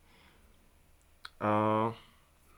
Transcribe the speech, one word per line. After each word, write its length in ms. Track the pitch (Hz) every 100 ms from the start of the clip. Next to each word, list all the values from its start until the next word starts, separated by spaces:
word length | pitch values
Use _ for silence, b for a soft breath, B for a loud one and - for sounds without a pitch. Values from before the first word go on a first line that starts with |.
| b b b b b b b - - - - - - -
A 540 | 104 104 107 107 113 113 b b b b b